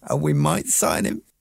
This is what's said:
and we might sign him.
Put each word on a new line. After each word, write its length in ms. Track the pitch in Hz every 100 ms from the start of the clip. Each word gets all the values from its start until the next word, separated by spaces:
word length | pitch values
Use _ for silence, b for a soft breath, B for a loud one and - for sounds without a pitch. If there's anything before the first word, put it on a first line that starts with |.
and 180 | - 143
we 120 | 151
might 340 | 147 147 165 -
sign 380 | - - -
him. 180 | - - _ _